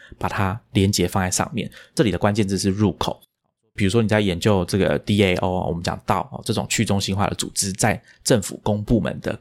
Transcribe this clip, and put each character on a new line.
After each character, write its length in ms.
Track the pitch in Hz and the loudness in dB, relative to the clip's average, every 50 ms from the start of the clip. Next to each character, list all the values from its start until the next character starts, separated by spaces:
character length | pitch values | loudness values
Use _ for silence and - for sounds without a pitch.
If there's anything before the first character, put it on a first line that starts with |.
| - - - - | -20 -20 -12 -8
把 100 | - 101 | -6 -6
它 320 | - - 101 95 92 113 - _ - | -4 -2 -2 -2 -2 -6 -10 _ 0
连 180 | 110 95 98 | 2 2 4
结 160 | 101 - 90 85 | 4 2 0 0
放 160 | - - 92 | 0 0 -2
在 80 | 92 | 0
上 180 | - - - - - | 0 -2 -2 -2 -4
面。 180 | 117 - - - - - - _ | -6 -8 -8 -10 -16 -20 -6 _
这 80 | - 156 | 0 2
里 80 | 107 | 2
的 60 | 85 85 | 2 2
关 180 | - 104 101 | 0 0 2
键 100 | 110 107 | 2 0
字 120 | 95 101 90 | 0 0 0
是 120 | - 101 | 0 0
入 220 | 95 104 107 98 82 | 2 2 2 2 2
口。 220 | - - - - - - _ _ _ _ _ _ _ _ _ _ | 0 -4 -4 -4 -6 -12 _ _ _ _ _ _ _ _ _ _
比 120 | - 101 | -2 0
如 40 | 95 | 2
说 120 | 92 117 | 2 2
你 60 | 113 101 | 2 2
在 100 | 107 107 | 2 2
研 180 | 104 98 87 85 | 2 0 -2 0
究 280 | - 113 104 95 87 | 2 2 2 2 2
这 120 | - - 98 | 0 0 2
个 220 | 95 78 73 71 | 2 2 2 0
D 240 | - - 104 101 104 | 0 0 2 4 4
A 120 | 92 90 | 4 2
O， 260 | 87 - 92 92 92 87 - | 2 0 0 0 -2 -2 -2
我 20 | |
们 100 | 82 85 | -4 -4
讲 160 | 85 90 - - - | -4 -4 -6 -4 -4
到， 240 | - 104 92 - - | -2 -2 -2 -2 -6
哦， 120 | - - - | -10 -10 -6
这 100 | - 107 | -4 -4
种 120 | 98 - - | -4 -4 -2
去 160 | - - 113 | -2 -2 0
中 160 | 92 104 98 | 0 0 0
心 160 | 95 - 95 | 0 -2 -2
化 100 | 101 101 | -2 -2
的 80 | - - | -2 -2
组 140 | - - - - | -4 -6 -6 -4
织 160 | - - 101 | -4 -4 -4
在 300 | 92 - - 113 90 - - - - _ | -2 0 0 0 0 -2 -6 -14 -20 _
政 200 | _ - 139 107 | _ 2 2 2
府 180 | 98 - - - | 2 -2 -8 -4
公 220 | - - 107 104 104 | -2 -2 -2 -2 0
部 160 | - 123 110 | 2 2 2
门 180 | 87 62 - 71 | 2 0 -4 -6
的 120 | - - - - | -6 -6 -6 -6